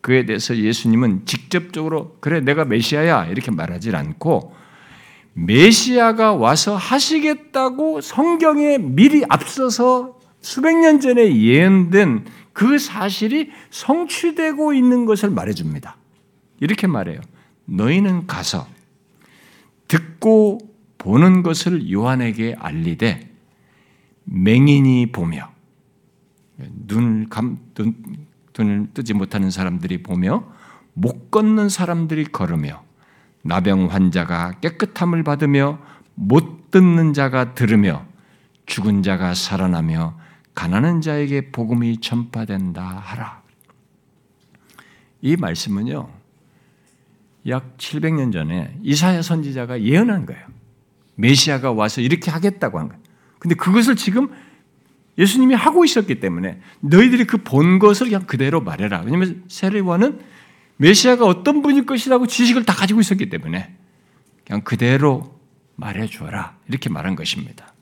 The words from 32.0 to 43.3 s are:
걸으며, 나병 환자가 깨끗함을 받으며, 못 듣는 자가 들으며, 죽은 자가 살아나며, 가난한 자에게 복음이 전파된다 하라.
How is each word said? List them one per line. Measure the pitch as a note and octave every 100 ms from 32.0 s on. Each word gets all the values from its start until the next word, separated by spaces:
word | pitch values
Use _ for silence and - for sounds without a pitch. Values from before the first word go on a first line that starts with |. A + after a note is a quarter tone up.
| E3 D#3
걸으며, | D3 - F3 E3+ C#2+ D#2 _ _ _ _ _ _
나병 | - F2 F#2 G2 F#2
환자가 | F#2+ F#2 F2 E2 E2+ F2 F2+
깨끗함을 | E3+ E3 G#3 - F3 E3+
받으며, | D#3 C#3+ D3+ C#3 C#3+ D3+ - - _
못 | - G2 C3+ E3 - _
듣는 | F#3+ F#3 E3 D#3+
자가 | C#3+ C#3 C3 B2
들으며, | B2 A#2+ A2 G2+ C#2+ - - _ _ _ _ -
죽은 | - G2+ G2+
자가 | F#2+ F#2 F2+
살아나며, | F2+ - F#2+ F#2 F2 D#2+ D#2+ E2 D#2+ - _ _
가난한 | - E2+ F#2+ D3 E3+
자에게 | D#3 D3 C#3+ C#3 C3+
복음이 | C3 A2+ A#2+ A#2 A2+
전파된다 | - A#2+ A#2+ A2+ A2 G2 F#2 F2
하라. | F#2 F#2 G2 A#2 A#2+